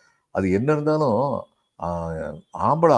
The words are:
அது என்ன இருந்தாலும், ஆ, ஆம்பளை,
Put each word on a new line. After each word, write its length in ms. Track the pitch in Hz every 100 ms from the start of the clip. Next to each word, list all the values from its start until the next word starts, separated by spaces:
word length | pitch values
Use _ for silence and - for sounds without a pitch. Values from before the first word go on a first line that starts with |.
| _ _ _
அது 200 | - 95
என்ன 200 | 95 131
இருந்தாலும், 680 | 151 151 156 147 107 139 113 - _ _ -
ஆ, 300 | 85 85 82 80 76 76 _ -
ஆம்பளை, 360 | 107 156 170